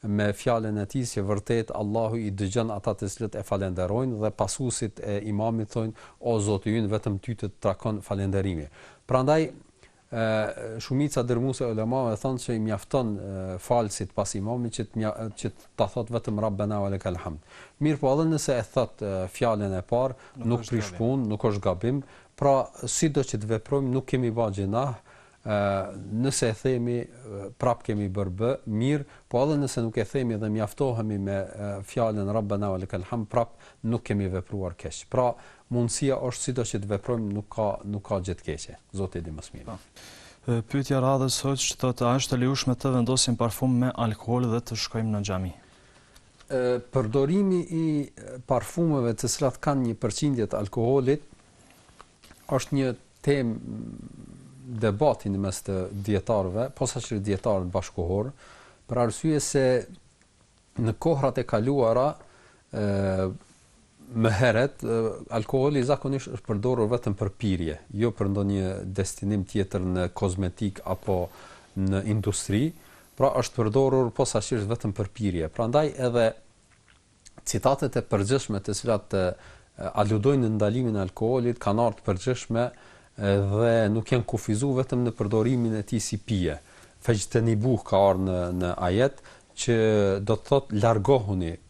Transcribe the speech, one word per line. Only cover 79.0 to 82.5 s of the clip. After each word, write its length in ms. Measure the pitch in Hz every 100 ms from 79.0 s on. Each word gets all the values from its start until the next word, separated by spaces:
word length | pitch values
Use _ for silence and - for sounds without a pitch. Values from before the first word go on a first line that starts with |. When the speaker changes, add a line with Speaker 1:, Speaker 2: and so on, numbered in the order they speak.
| - 98
Speaker 1:
e, 80 | 92 90 - - _ -
aludojnë 640 | 95 - 101 110 117 143 113
në 100 | 107
ndalimin 400 | 104 117 123 107
e 60 |
alkoolit 580 | 95 - 110 131 120 120
kanë 260 | - 104 117
ardhur 140 | 104
të 80 | -
përgjithshme 580 | 92 - 123 -